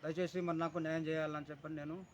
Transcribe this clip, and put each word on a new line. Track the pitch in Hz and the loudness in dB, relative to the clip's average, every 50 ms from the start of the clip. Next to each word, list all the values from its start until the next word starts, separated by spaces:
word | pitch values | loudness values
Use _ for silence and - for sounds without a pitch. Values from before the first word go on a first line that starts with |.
| - | 0
దయచేసి | 156 160 160 185 170 - 185 | -2 2 2 2 2 2 0
మరి | 180 170 165 160 | 2 2 4 4
నాకు | 165 165 151 175 | 2 2 2 0
న్యాయం | 160 156 160 165 160 | 0 2 2 2 2
చేయాలని | 156 160 160 156 156 151 151 147 143 | 2 2 2 2 0 0 -4 -6 -8
చెప్పని | 151 143 - 151 160 | -10 -10 -8 -6 -6
నేను | 151 147 147 160 185 190 - | -6 -4 -4 -6 -6 -8 -12